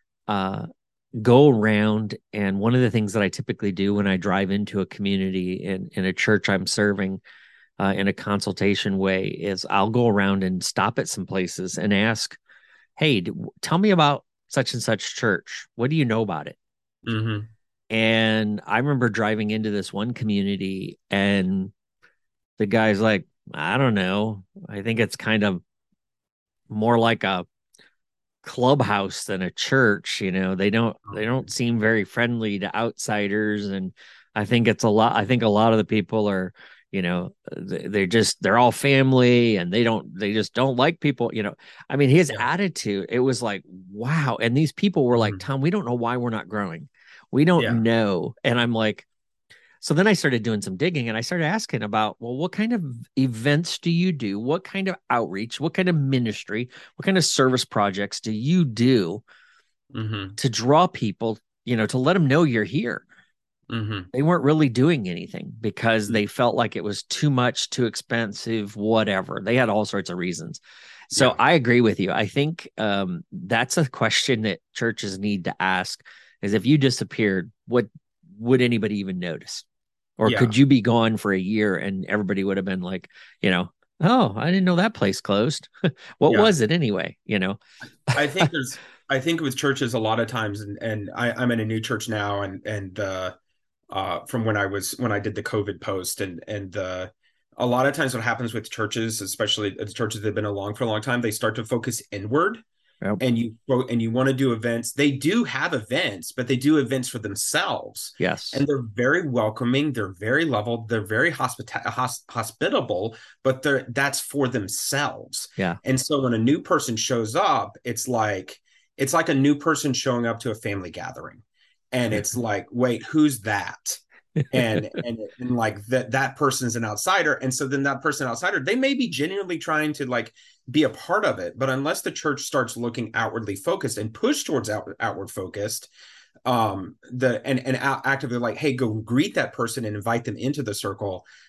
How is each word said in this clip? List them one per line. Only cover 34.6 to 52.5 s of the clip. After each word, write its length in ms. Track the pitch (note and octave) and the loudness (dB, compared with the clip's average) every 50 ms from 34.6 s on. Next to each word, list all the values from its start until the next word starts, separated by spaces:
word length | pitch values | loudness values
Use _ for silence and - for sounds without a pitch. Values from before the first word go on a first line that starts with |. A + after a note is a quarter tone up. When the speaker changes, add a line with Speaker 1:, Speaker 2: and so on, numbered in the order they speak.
| A2+ A#2 | 4 4
Speaker 1:
it's 160 | G#2 - - | 2 2 2
a 40 | A2 | 4
lot, 280 | G#2 A2 A2 A#2 - | 4 6 4 4 4
I 80 | A2+ G2+ | 2 0
think 180 | G#2+ B2+ A#2+ | 2 2 2
a 60 | A#2 G#2+ | 2 4
lot 240 | G2+ G#2+ A2+ A2+ | 4 4 6 6
of 60 | A2+ A2 | 4 4
the 60 | G2 | 2
people 440 | - A#2 G#2+ F2+ - A2+ A2 G#2 G#2 | 2 0 0 0 0 0 0 0 0
are, 240 | G2 F#2+ F#2 F2+ - - - - - - _ _ | 0 -2 -4 -6 -8 -14 -20 -20 -20 -20 _ _
you 120 | - F#2+ | -4 -2
know, 320 | F2+ F2 F2+ F2 F2+ F#2 - _ _ - - | -2 0 -2 -2 -4 -6 -10 _ _ -16 -14
th-, 360 | - - F#2+ F#2+ - - F2+ | -12 -10 -8 -8 -8 -4 -2
they're 160 | G2+ G2+ F#2+ | 0 0 2
just, 360 | F2+ A2 A2+ G#2 - - - | 4 4 4 4 2 0 0
they're 160 | - F#2+ G#2 A#2+ | 2 4 6 6
all 140 | B2 A#2+ | 6 4
family 840 | A2+ - - C#3 C#3 C3+ C3+ C3 C3 B2+ B2 B2 B2 A#2+ A#2+ A#2 A2 | 4 2 2 4 4 4 6 6 6 6 6 6 6 6 6 4 2
and 160 | F#2 F2 F2 | 2 0 0
they 100 | F#2+ A#2 A#2+ | 2 2 2
don't, 340 | A2+ A2+ F#2 - - - F#2 | 2 0 -2 -4 -8 -8 -6
they 140 | G#2+ G2+ | -4 -2
just 220 | G#2 A2 G2 - - | 0 0 -2 -2 0
don't 220 | A#2+ C3 C#3 B2+ | 0 0 0 2
like 240 | B2 C3+ D#3+ E3+ - | 2 2 2 0 0
people, 300 | - D3 C3 - A#2+ A2+ | -2 -2 0 0 -2 -4
you 100 | - A2+ | -4 -4
know." 120 | G2+ G#2 - - - - - - - - | -6 -6 -8 -12 -18 -20 -20 -18 -10 -4
I 80 | - | 0
mean, 120 | C#3+ C#3+ C3 | 2 4 6
his 200 | C#3 F3+ F3 C#3+ | 6 6 4 4
Speaker 2:
Yeah. 200 | - A#2 A#2+ B2+ | 0 -2 -2 -2
Speaker 1:
attitude, 540 | D#3+ F3+ G3+ F3 - - - A2 G2+ G2 F#2 - | 0 0 -2 -2 -4 -4 -4 -4 -4 -4 -4 -2
it 100 | A2+ B2 | 0 2
was 220 | B2+ C3+ B2 - | 2 2 0 0
like, 200 | B2 G#2+ G2+ F#2+ - - F#2 F#2+ F#2 F#2 | -2 -4 -4 -6 -10 -14 -20 -20 -18 -14
"Wow." 460 | G2+ G#2 A#2+ C3+ D#3 D#3+ C#3+ B2+ A2+ - | -12 -8 -4 -2 0 0 0 0 0 0
And 160 | A2+ A#2 A#2+ | 0 2 2
these 160 | C#3+ D#3+ C#3+ | 2 2 0
people 320 | - - G3 G3+ F3 E3 C3 | 0 0 -2 0 2 2 4
were 140 | A#2+ B2 A#2 | 4 4 4
like, 160 | A2 G2+ G2+ | 4 2 0
Speaker 2:
Mm-hmm. 180 | F#2 - - | -4 -6 -4
Speaker 1:
"Tom, 80 | C3+ C3+ | -2 0
we 100 | C#3 E3+ | 0 0
don't 140 | G3 G#3 C#3 | 0 0 -2
know 80 | A#2 B2 | -2 -2
why 220 | A#2+ A#2 A#2 B2 | -2 0 0 0
we're 140 | B2 A#2+ A#2+ | -2 -2 -2
not 180 | A2+ G#2+ - F2+ | -4 -4 -6 -6
growing. 400 | G#2+ G#2 G2+ F2 E2 E2+ - - _ _ _ - - - - _ | -4 -4 -4 -4 -6 -10 -14 -18 _ _ _ -20 -20 -20 -8 _
We 140 | - C3 D#3 | 2 4 6
don't 180 | F3+ F3+ E3 | 6 6 4
Speaker 2:
Yeah. 100 | A#2+ A2 | 4 2
Speaker 1:
know." 640 | A#2+ A2+ A2 A#2 A2+ A2+ A2 G2+ F#2+ E2+ - - - _ | 2 2 2 4 4 4 2 2 0 0 -2 -6 -6 _
And 160 | - C3 A#2+ A#2+ | 0 2 2 2
I'm 140 | A#2+ A#2+ | 2 2
like, 340 | A#2 A2+ A2 G#2+ G2+ - - _ _ _ _ _ _ _ _ _ - _ _ _ _ _ | 2 2 0 0 -2 -4 -10 _ _ _ _ _ _ _ _ _ -20 _ _ _ _ _
so 120 | - - D#3 | -2 0 4
then 120 | D#3 G3 | 4 6
I 60 | A3 | 6
started 300 | G3 - - D3 B2 A#2 | 4 4 4 2 2 2
doing 180 | G#2 A#2 A2 G#2 | 2 0 -2 -2
some 160 | - G2 F#2 | -2 -4 -4
digging 320 | F#2 D3 F#3 F3 C#3 A#2 A#2 | -2 0 0 0 0 -2 -2
and 80 | A2 | -2
I 60 | A2+ | -4
started 240 | B2 - F3+ F3 D#3+ | -4 -2 -2 -2 0
asking 360 | D3+ G3 A3 - - - A2+ | 0 -2 -2 -4 -4 -4 -4
about, 340 | A2 G#2 G#2+ A2 G#2+ G#2+ - - | -2 0 0 0 0 0 -2 -6
"Well, 160 | A#2 A#2 B2 | -8 -6 -4
what 160 | C3+ E3+ F3+ | -4 -4 -4